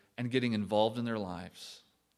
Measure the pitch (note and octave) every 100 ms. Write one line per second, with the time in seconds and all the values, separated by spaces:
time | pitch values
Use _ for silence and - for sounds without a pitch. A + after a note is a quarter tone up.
0 | _ - B2 B2+ B2 A2 G2 G#2+ A2 A#2
1 | A#2+ A2 F#2+ F2 F2 - - - _ _
2 | _